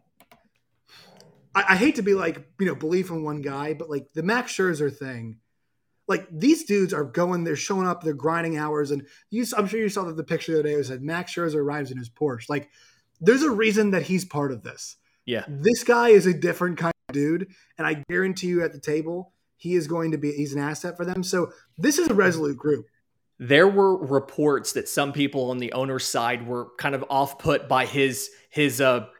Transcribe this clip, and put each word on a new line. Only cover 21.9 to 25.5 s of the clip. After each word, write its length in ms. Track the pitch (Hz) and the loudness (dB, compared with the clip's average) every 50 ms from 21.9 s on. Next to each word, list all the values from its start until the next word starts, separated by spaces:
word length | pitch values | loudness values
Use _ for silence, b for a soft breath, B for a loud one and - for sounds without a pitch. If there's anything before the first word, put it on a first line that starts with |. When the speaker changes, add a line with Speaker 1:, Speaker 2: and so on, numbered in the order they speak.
| 294 | 2
Speaker 1:
is 100 | - 349 | 2 2
a 60 | 320 220 | 4 4
resolute 440 | 196 190 185 170 160 156 143 139 | 4 4 4 2 0 -2 -4 -4
group. 280 | - - 151 147 - - _ _ _ _ _ _ _ _ _ _ _ | -2 0 0 0 0 -2 _ _ _ _ _ _ _ _ _ _ _
Speaker 2:
There 280 | 123 120 139 151 180 | 0 4 6 8 8
were 300 | 196 196 196 196 190 190 | 8 6 6 4 4 4
reports 760 | 185 143 131 139 135 139 - - - 151 147 139 123 - - - | 0 0 0 0 0 0 -2 -4 0 2 2 2 2 -2 -4 -4
that 140 | 123 - | -4 -6
some 240 | - - 151 143 143 | -2 -2 -2 -2 0
people 380 | 131 147 143 139 - 139 127 | 0 0 0 0 0 -2 -2
on 80 | 123 | -2